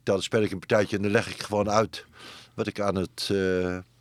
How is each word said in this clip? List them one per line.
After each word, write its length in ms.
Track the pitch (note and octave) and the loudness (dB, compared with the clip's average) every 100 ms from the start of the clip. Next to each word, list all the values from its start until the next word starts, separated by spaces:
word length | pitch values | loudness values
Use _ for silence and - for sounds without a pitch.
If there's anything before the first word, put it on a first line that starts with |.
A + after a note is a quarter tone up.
dan 200 | - G2 | 0 0
speel 200 | - A#2 | 0 0
ik 80 | G2+ | 0
een 80 | F#2+ | -2
partijtje 380 | - A2 G2 G2+ | 2 2 2 0
en 60 | |
dan 80 | G#2 | 2
leg 160 | A2 G2 | 0 0
ik 120 | - | -8
gewoon 280 | - G#2 G#2 | -2 0 2
uit 340 | G#2+ G#2+ - - - - - - | 2 2 -2 -16 -20 -20 -20 -10
wat 120 | - G#2 | -6 -4
ik 140 | - | -2
aan 140 | G2+ | -2
het, 340 | F#2+ E2+ - - | 0 -2 -4 -2
eh, 420 | G2 F#2+ F#2 F2+ F2+ | 0 2 0 -2 -4
aan 80 | F#2 _ | -10 _